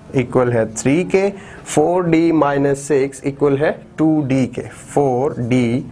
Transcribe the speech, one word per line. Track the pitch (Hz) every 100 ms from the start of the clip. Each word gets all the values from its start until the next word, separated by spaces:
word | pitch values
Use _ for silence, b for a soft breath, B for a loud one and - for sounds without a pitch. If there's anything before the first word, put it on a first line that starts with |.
| - 135
equal | 123 131 123
है | 120 110 -
three | 131 147
K, | 180 190 202 196 B B -
four | - 156 180 175
D | 160 165
minus | 160 143 143 139 139
six | - 143 135 135 139
equal | 139 143 139
है | 160 214 - -
टू | 156 156
डी | 135 135 127
के, | -
Four | 107 - - - 139 123 143 -
D | 120 127 120 123 -